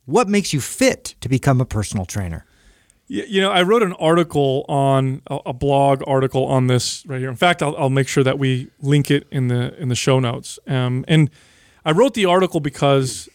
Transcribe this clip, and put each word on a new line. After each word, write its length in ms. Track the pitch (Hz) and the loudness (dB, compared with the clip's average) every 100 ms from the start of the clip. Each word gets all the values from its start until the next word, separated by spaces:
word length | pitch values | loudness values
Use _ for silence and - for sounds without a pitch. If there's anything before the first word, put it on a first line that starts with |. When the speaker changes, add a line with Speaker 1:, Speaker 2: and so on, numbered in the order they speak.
| - | -2
Speaker 1:
What 240 | 190 202 | 0 2
makes 240 | 208 - | 0 0
you 80 | 143 | -4
fit 540 | - - 262 - - - | -4 0 0 0 -8 -10
to 80 | 117 | -2
become 320 | 127 143 127 | 0 2 2
a 60 | 127 | 0
personal 400 | 110 98 107 90 | -4 -4 -6 -6
trainer? 400 | 104 90 80 - _ _ _ _ _ - | -6 -8 -10 -14 _ _ _ _ _ -12
Speaker 2:
Y-, 160 | - - | -10 -4
you 140 | 190 | -2
know, 100 | 190 | 0
I 100 | 185 | 2
wrote 200 | 180 233 | 2 2
an 100 | 190 | 0
article 720 | 180 160 170 170 147 139 135 - | 0 2 2 2 0 0 0 -2
on 520 | 139 139 135 131 135 - | 0 2 2 0 -4 -8
a, 120 | 143 180 | -10 -8
a 60 | |
blog 480 | 123 143 139 139 135 - | -4 0 2 4 2 0
article 380 | 135 131 139 139 | 0 0 -2 0
on 220 | 135 127 | 0 2
this 380 | 123 - - - | 0 -2 -8 -10
right 140 | 131 | -10
here. 100 | 131 | -8
In 60 | 123 | 0
fact, 260 | 175 170 | 0 2
I'll, 140 | 147 160 | -2 -2
I'll 140 | 135 | 0
make 180 | 135 131 | 0 0
sure 160 | 143 | 2
that 160 | 127 139 | 0 0
we 300 | 135 127 143 - | -2 -2 -6 -8
link 300 | 139 147 135 | 0 2 2
it 160 | 143 - | 0 -2
in 180 | 139 127 | -4 -2
the, 260 | 123 131 - | -2 -4 -6
in 80 | 127 | -4
the 60 | 120 | -2
show 240 | - 131 | 2 2
notes. 380 | 123 131 - - - | 0 -4 -10 -14 -6
Um, 360 | 131 123 127 - | -2 -2 -2 2
and 200 | 160 147 _ _ _ _ _ | 2 2 _ _ _ _ _
I 80 | 160 | -2
wrote 220 | 165 269 | 2 2
the 120 | 226 180 | 2 2
article 360 | 180 185 165 | 4 2 -2
because 680 | 143 - 143 139 131 - - | -4 0 2 2 0 -6 -16